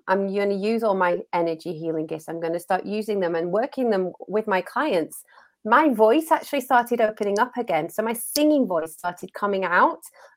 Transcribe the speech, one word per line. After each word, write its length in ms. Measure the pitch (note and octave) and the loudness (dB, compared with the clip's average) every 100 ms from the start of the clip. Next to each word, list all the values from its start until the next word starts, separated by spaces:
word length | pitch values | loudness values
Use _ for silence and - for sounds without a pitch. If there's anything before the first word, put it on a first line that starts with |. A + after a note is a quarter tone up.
| - | -2
"I'm 260 | F#3+ G3 | 0 0
gonna 200 | G3 G3+ G3 | -2 -2 0
use 260 | G#3 A3+ | 0 0
all 120 | A3 F#3+ | 0 2
my 240 | F3+ F3 - | 2 0 -4
energy 400 | F3 E3+ D#3+ E3+ | -2 -2 -4 -8
healing 340 | D#3 E3 D#3+ D#3 | -8 -4 -4 -4
gifts, 220 | D#3+ D#3+ | -8 -10
I'm 100 | E3 | -8
gonna 200 | E3 E3+ | -4 -6
start 260 | - F#3 - | -2 -4 -2
using 340 | G#3 G#3+ G3+ | -6 -4 -2
them 160 | F3 E3+ | -2 -2
and 160 | F3 | -2
working 380 | G3+ C4 - A#3+ | -2 -2 -2 0
them 240 | G3 F3+ - - | 0 -2 -6 -6
with 200 | G3+ A3 | -4 0
my 140 | F#3+ | -2
clients," 640 | F3+ A#3+ D4 F#3 D#3 - - - _ _ G#3+ | -2 -4 -2 -2 -2 -10 -20 -20 _ _ 2
my 240 | B3 D#4 | 4 4
voice 420 | A3 A3 D4 D#4+ | 6 6 4 2
actually 300 | D#4 - C#4 | 0 0 -6
started 400 | C4 B3+ A#3 A#3+ | 2 2 2 0
opening 360 | G#3+ G#3+ G3+ G3+ | 0 0 -2 0
up 200 | B3 B3 | 0 -2
again. 320 | A#3 E3 E3 | -2 -2 -2
So 120 | - | -4
my 120 | A3 | -4
singing 520 | A3+ - - D4+ D4 G#3+ | -4 -2 2 4 4 2
voice 280 | E3+ D#3+ | -2 -4
started 400 | - F3+ F3 - | -6 -8 -8 -12
coming 320 | - G3+ G3 F3+ | -6 -2 -2 2
out, 340 | F3+ C#4 - - _ - | 4 4 2 -14 _ -20